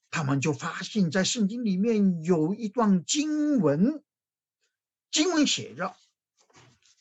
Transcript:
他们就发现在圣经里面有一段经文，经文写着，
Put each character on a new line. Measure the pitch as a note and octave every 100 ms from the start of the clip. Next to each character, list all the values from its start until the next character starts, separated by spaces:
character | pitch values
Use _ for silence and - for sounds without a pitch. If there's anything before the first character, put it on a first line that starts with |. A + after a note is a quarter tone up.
| -
他 | E3
们 | C#3 C#3
就 | D3+
发 | C3+ E3 -
现 | - A3 E3+
在 | F#3+
圣 | F#3 B3 G3
经 | A#3+
里 | A3 F#3
面 | A#3 G#3+ G3 E3+
有 | D#3+ E3+ D#3 G#3
一 | G#3+
段 | B3 G#3+ F3+ -
经 | D4 D4+ D4+ D4+ C4+
文， | D3+ D3 A#3 D4+ _ _ _ _ _ _ _ _ _ _ -
经 | - F4+
文 | D#4+ C4+
写 | - G#2 B2
着， | F3+ - _ _ _ _ _ - - _ _ _